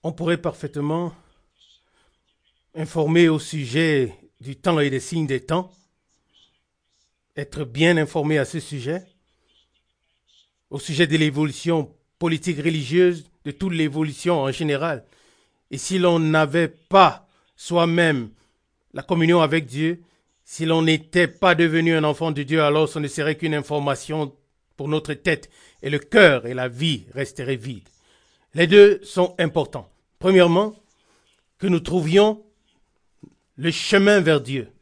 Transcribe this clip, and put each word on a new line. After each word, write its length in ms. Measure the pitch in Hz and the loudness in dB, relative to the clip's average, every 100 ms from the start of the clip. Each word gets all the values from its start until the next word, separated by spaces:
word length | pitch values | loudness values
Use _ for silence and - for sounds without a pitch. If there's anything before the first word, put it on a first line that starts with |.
On 80 | 165 | -10
pourrait 240 | - 170 170 | -6 -4 -2
parfaitement 760 | 170 - 143 143 147 165 175 170 _ _ _ _ _ _ _ _ _ _ _ _ _ _ _ | -4 -8 -12 -6 -4 -4 -6 -10 _ _ _ _ _ _ _ _ _ _ _ _ _ _ _
informer 540 | 165 156 165 151 170 170 | -12 -8 -4 0 4 4
au 100 | 156 | 2
sujet 720 | - 156 131 131 165 147 120 - _ _ | -4 -8 -4 -2 0 0 -2 -6 _ _
du 160 | 135 135 | -18 -8
temps 240 | - 160 | -2 0
et 100 | 143 | 0
des 80 | 131 | -2
signes 300 | - 165 151 | -6 -6 -4
des 160 | 131 | -4
temps, 260 | 127 160 185 _ _ _ _ _ _ _ _ _ _ _ _ _ _ _ _ - | -4 -6 -6 _ _ _ _ _ _ _ _ _ _ _ _ _ _ _ _ -14
être 280 | 143 - | -12 -12
bien 320 | 135 120 165 170 | -10 0 2 2
informé 400 | 151 170 147 156 | 0 -2 -2 -2
à 60 | |
ce 140 | 131 165 | -2 -6
sujet, 460 | - 143 123 170 185 _ _ _ _ _ _ _ _ _ _ _ _ _ _ _ _ | -10 -10 -8 -10 -12 _ _ _ _ _ _ _ _ _ _ _ _ _ _ _ _
au 100 | 143 | -14
sujet 260 | - 147 165 | -10 -2 0
de 100 | 160 | 2
l'évolution 760 | 151 143 151 135 170 165 127 _ _ _ | 0 0 -4 -4 -2 -2 -4 _ _ _
politique 400 | 170 160 180 151 | -4 -4 -4 -4
religieuse, 720 | 151 160 127 170 180 175 143 _ | -4 -4 -2 2 2 0 -12 _
de 80 | 143 | -14
toute 220 | 139 196 | -8 -6
l'évolution 680 | 165 156 147 156 135 175 170 | -2 -4 -2 -6 -4 -2 -2
en 100 | 135 | -2
général. 540 | 123 156 139 165 139 - _ _ _ _ _ _ | -4 -4 -2 -4 -8 -12 _ _ _ _ _ _
Et 80 | 147 | -12
si 220 | - 190 | -4 0
l'on 180 | 180 170 | 2 2
n'avait 500 | 156 156 151 156 165 | 2 2 2 0 -2
pas 600 | - _ 190 175 - _ _ _ | -6 _ 6 6 4 _ _ _
soi-même 760 | _ - 170 170 170 170 143 110 _ _ _ _ _ _ | _ -4 0 2 2 2 0 -6 _ _ _ _ _ _
la 100 | 127 | -16
communion 360 | - 170 160 175 | -4 0 4 4
avec 260 | 156 160 139 | 4 0 -4
Dieu, 360 | 131 160 170 _ _ _ _ | -6 -4 -4 _ _ _ _
si 220 | _ - 160 | _ -8 -2
l'on 160 | 160 | 0
n'était 460 | 160 160 160 175 175 | 2 0 0 0 0
pas 260 | - 190 | 0 2
devenu 400 | 165 165 160 165 | 4 2 2 2
un 80 | 165 | 2
enfant 300 | 151 143 165 | 0 -2 -4
de 100 | 147 | -6
Dieu, 180 | 139 160 | -4 0
alors 280 | 151 151 156 | 2 2 0
ce 100 | 156 | -2
ne 80 | 143 | -8
serait 300 | 147 151 156 | -4 -4 -4
qu'une 180 | 165 | -4
information 800 | 151 143 147 143 131 - 156 143 _ _ _ _ _ | -4 -4 -4 -4 -6 -6 -6 -6 _ _ _ _ _
pour 120 | 139 | -6
notre 260 | 156 156 | -4 -4
tête, 340 | 147 - 160 - _ _ _ | -6 -4 -4 -6 _ _ _
et 100 | 139 | -6
le 100 | 147 | -6
cœur 460 | - 220 180 131 117 | 0 6 6 4 -2
et 80 | |
la 120 | 127 127 | -6 -8
vie 400 | 120 160 127 82 | -4 -4 -4 -6
resteraient 400 | 127 139 - 127 | -10 -10 -8 -8
vides. 340 | 131 117 110 _ _ _ _ _ _ _ | -8 -8 -14 _ _ _ _ _ _ _
Les 120 | 151 170 | -2 4
deux 340 | 202 202 196 | 8 8 6
sont 320 | - - 180 180 | -4 -2 -2 0
importants. 500 | 165 170 139 131 104 _ _ _ | -2 -2 -6 -10 -16 _ _ _
Premièrement, 580 | 180 190 175 175 214 214 _ _ _ _ _ _ _ _ | 2 6 6 4 0 -6 _ _ _ _ _ _ _ _
que 80 | 190 | -2
nous 140 | 175 | -2
trouvions 640 | 170 180 151 180 214 214 _ _ _ _ _ _ _ _ - _ _ - | -2 -4 2 4 4 2 _ _ _ _ _ _ _ _ -20 _ _ -6
le 140 | 160 | -6
chemin 500 | 160 - 202 196 208 | -4 0 4 6 4
vers 200 | 165 151 | 4 0
Dieu 300 | 120 135 107 _ | 0 -8 -8 _